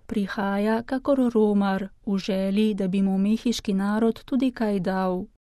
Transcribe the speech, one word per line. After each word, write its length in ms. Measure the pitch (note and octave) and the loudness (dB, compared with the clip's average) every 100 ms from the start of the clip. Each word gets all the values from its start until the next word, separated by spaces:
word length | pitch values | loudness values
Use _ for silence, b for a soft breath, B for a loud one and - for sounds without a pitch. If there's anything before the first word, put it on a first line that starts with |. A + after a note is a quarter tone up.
| - | -6
prihaja 720 | A3 G3 - G3 G3+ G#3 A3+ | -4 -4 -4 -2 0 0 -2
kakor 460 | - C4 C#4+ C4+ B3 | -2 -2 2 2 4
romar, 560 | A3+ G#3+ G3+ G3 F#3+ F#3+ - - | 4 4 2 2 0 -6 -10 -4
v 120 | G3 | -4
želji, 560 | G3 F#3+ G3 G3+ A3 | -2 -2 0 2 2
da 140 | G3+ F#3+ | 0 0
bi 140 | G3 | 0
mu 160 | G3 F#3+ | 2 2
mehiški 560 | G3+ A3+ B3 A3+ - | 2 0 0 -2 -2
narod 500 | G3 G3+ G#3+ A3+ - | -2 0 2 0 0
tudi 280 | - C4 C4 | -2 0 0
kaj 280 | - G#3+ G3+ | 0 -2 0
dal. 460 | F#3 F#3+ F#3+ F3+ G#3 _ _ | 0 -2 0 -2 -6 _ _